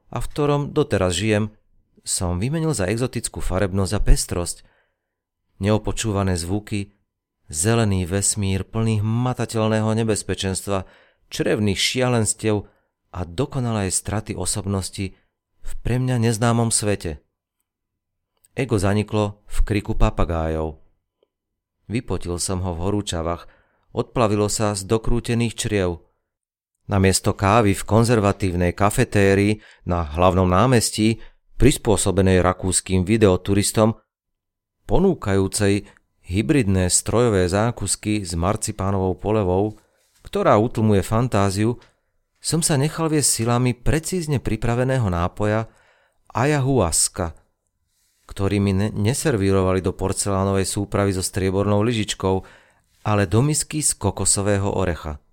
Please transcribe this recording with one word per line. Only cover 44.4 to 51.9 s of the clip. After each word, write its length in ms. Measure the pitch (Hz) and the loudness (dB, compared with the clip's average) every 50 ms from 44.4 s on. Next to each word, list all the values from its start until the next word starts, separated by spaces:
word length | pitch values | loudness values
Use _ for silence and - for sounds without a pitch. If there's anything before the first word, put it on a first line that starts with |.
| - | -2
pripraveného 640 | 110 107 107 - 117 117 120 127 131 131 131 113 | -2 -4 -2 -2 -2 0 0 0 0 0 0 0
nápoja 640 | 98 87 85 87 90 - - 104 107 107 110 113 - - _ _ _ _ _ _ _ _ _ _ - - | 0 0 0 -2 -2 -2 -2 -2 0 0 -2 -2 -6 -12 _ _ _ _ _ _ _ _ _ _ -8 -4
ayahuasca, 1040 | 107 123 147 151 143 127 135 139 120 92 82 80 - - - - - 90 82 - - _ _ _ _ _ _ _ _ _ _ _ _ _ _ _ _ _ | -2 0 0 0 0 0 2 2 2 2 2 0 0 -2 -2 -2 -4 -6 -6 -8 -12 _ _ _ _ _ _ _ _ _ _ _ _ _ _ _ _ _
ktorý 300 | - - - 98 98 101 104 | -18 -8 -4 -2 0 0 2
mi 140 | 98 101 98 | 2 2 2
ne-, 160 | 95 104 110 | 0 0 -2
neservírovali 920 | - 107 101 107 139 - - 165 127 98 98 98 95 98 92 92 92 95 85 | -2 -2 0 0 0 0 0 0 0 2 2 2 2 2 2 2 0 0 0
do 100 | 95 87 | -2 -2
porcelánovej 720 | - 95 95 95 - - 101 98 95 95 98 98 98 95 | -2 -4 -4 -2 -2 -2 -2 -2 0 0 0 0 0 -2
súpravy 480 | - - 104 101 - - 101 101 98 95 | -2 -2 -4 -4 -2 -2 0 0 0 0
so 80 | 92 92 | -2 -4
striebornou 640 | - - 101 92 95 92 98 98 101 104 104 104 | -4 -4 -2 -2 0 0 0 0 2 2 2 2
lyžičkou, 500 | 120 | 0